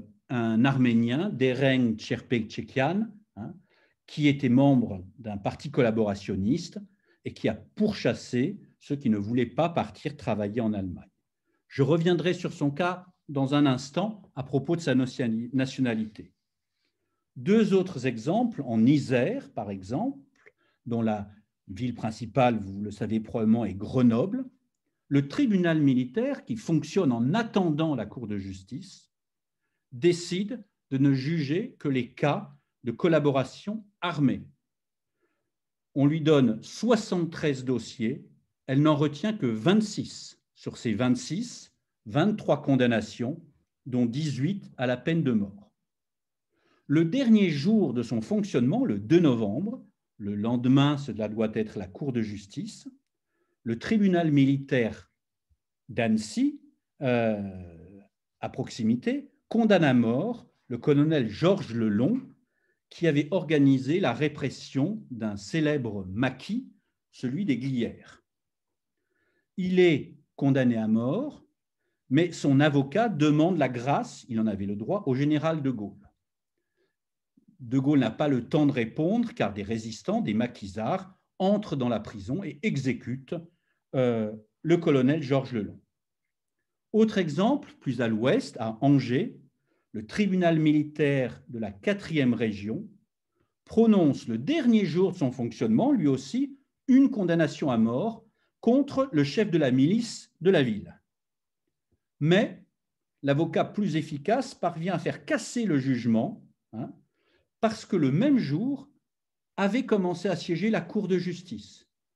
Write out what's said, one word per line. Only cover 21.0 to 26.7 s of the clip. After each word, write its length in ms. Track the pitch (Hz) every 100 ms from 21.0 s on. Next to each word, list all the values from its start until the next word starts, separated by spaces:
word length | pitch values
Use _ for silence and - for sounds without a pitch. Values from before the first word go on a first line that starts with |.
la 300 | 113 104 101 - _ _ -
ville 280 | 92 123 117
principale, 640 | 117 110 120 - 123 113
vous 200 | 95 98
le 120 | 104
savez 280 | 101 107 110
probablement, 460 | 107 120 110 113 107
est 80 |
Grenoble, 720 | 92 101 131 123 113 180 247 262 - _ _ _ _ -
le 200 | 139 143
tribunal 540 | - 285 196 175 160
militaire, 640 | 143 123 127 214 262 269 -
qui 100 | -
fonctionne 560 | -